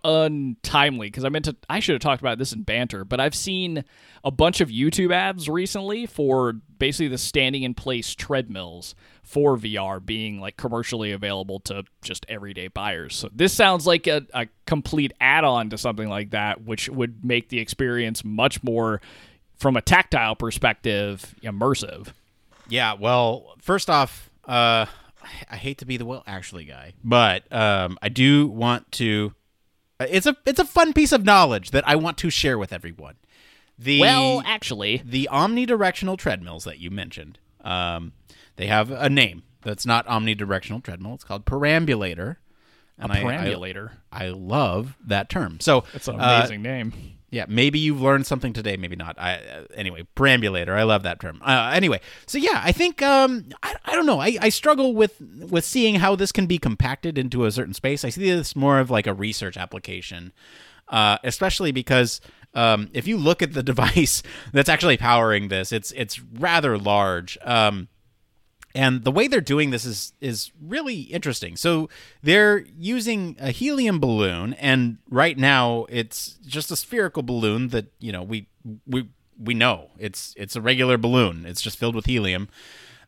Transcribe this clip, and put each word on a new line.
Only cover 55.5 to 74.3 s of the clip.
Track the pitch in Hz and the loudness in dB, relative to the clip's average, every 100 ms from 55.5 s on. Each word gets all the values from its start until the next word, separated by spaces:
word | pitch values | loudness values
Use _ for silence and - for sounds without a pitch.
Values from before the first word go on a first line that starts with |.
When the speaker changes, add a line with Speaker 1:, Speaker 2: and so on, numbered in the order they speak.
| 175 | 0
Speaker 2:
seeing | - 262 226 202 | 0 2 4 4
how | 196 196 | 4 2
this | 196 | 0
can | - 185 | 0 0
be | 175 | 0
compacted | - 107 123 135 165 143 | 0 0 -2 -2 -4 -4
into | 127 120 117 | -2 0 0
a | |
certain | 113 113 | 0 -6
space. | 98 135 143 | -4 -4 -2
I | 123 | -4
see | 170 190 | -2 0
this | 180 147 143 | 0 -2 0
more | 139 139 | 4 4
of, | 127 | 4
like, | 117 104 | 0 0
a | |
research | 98 104 107 98 90 | -4 -4 -6 -8 -8
application, | 90 107 - 92 - 87 87 _ - - - _ - | -12 -12 -12 -12 -12 -14 -16 _ -20 -20 -20 _ -4
uh, | 110 104 104 | 2 4 2
especially | 120 - 190 - 175 | 0 -2 -2 0 -2
because, | 131 123 131 120 - - - - 127 | -2 2 4 4 0 -14 -20 -10 0
um, | 117 107 107 | 4 4 0
if | - 160 | -4 -2
you | 220 | 2
look | 151 208 | 2 2
at | 160 | 0
the | 170 | -2
<laughs> | 139 | -2
device | 127 123 175 139 - - - - | 2 2 4 4 0 -4 -16 -2
that's | 135 143 | 2 4
actually | 156 175 120 | 4 4 4
powering | 120 120 113 104 101 | 4 4 6 2 0
this, | 95 95 | -4 -2
it's, | 113 - | -6 -6
it's | 127 110 - | -8 -8 -10
rather | 123 113 170 170 147 107 | -14 -4 2 2 2 0
large. | 101 104 98 90 87 - | 2 4 4 0 -6 -10
Um, | - 120 107 101 90 _ _ _ _ _ _ _ - 135 | 0 4 4 2 -8 _ _ _ _ _ _ _ -10 0
and | 135 127 | 2 2
the | 120 | 0
way | 143 262 | 2 2
they're | 262 | 2
doing | 131 143 147 | 2 2 2
this | 123 | -2
is, | 120 104 - - | -6 -8 -10 -10
is | 135 113 - _ | -8 -8 -10 _
really | 151 262 294 214 | -10 -8 -6 -8
interesting. | 131 170 147 120 87 85 | -8 -6 -4 -6 -8 -4
So | 170 165 160 - - _ | 0 0 -2 -10 -20 _
they're | 143 190 208 208 | 4 6 6 4
using | - 160 175 247 226 214 180 - | -2 -10 -4 -4 -2 -4 -4 -6
a | 135 | -6
helium | 123 269 285 233 180 | -2 -2 0 2 2
balloon, | 135 110 98 | 2 2 0